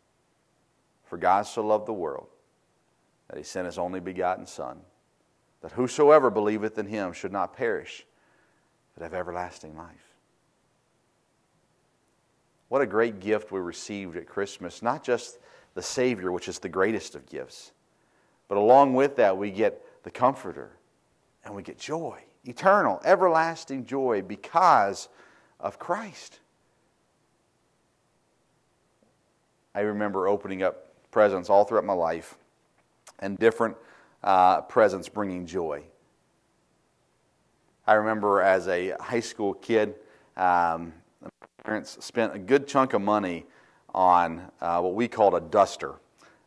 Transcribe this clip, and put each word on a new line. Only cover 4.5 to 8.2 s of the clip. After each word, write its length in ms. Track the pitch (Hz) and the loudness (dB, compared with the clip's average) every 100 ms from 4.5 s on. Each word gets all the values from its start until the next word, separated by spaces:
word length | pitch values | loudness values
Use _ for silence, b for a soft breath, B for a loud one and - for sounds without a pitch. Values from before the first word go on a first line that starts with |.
| - 65 64 - _ _ _ _ _ _ _ 82 | -14 -12 -14 -20 _ _ _ _ _ _ _ -10
that 80 | - | -4
whosoever 540 | 127 - 147 151 127 | -4 4 8 8 6
believeth 480 | 104 104 107 107 107 | 2 0 0 -4 -6
in 100 | 101 | -8
him 240 | 107 95 | -6 -8
should 220 | 87 98 | -8 -8
not 200 | 98 90 | -6 -6
perish, 520 | - 123 92 76 - - _ | -4 -4 -4 -8 -18 -20 _